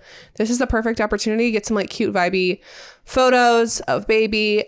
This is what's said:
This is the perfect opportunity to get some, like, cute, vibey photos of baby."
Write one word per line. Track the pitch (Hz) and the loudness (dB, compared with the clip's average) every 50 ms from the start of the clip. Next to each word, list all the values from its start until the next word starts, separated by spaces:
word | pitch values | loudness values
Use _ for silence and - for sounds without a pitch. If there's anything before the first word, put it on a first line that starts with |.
| - - - - - - _ | -20 -20 -20 -20 -20 -20 _
This | - 214 220 | -4 -2 -2
is | 240 247 | 0 -2
the | 262 254 | -2 0
perfect | - 220 220 233 233 226 | -2 -2 0 -2 -2 -2
opportunity | 214 208 220 208 - 226 214 220 233 | -2 -2 -2 -2 -2 -2 0 0 0
to | 240 | 0
get | 220 208 - | 0 -2 -2
some, | - 220 | -2 -2
like, | 208 214 - | -2 -2 -4
cute, | - - 226 202 202 | -4 -4 -4 -2 0
vibey | 190 175 180 190 185 180 180 196 - - - - - - - - _ _ | 0 0 0 0 0 0 0 -2 -4 -8 -18 -20 -20 -20 -20 -20 _ _
photos | - - 262 254 254 254 247 240 240 233 233 233 226 - - | -6 0 2 2 4 4 4 4 4 4 4 2 0 -2 -6
of | - - 127 139 208 | -4 -2 -4 -4 0
baby." | - 220 220 220 220 214 214 214 214 208 208 - | 0 0 2 2 0 0 0 0 0 0 0 -2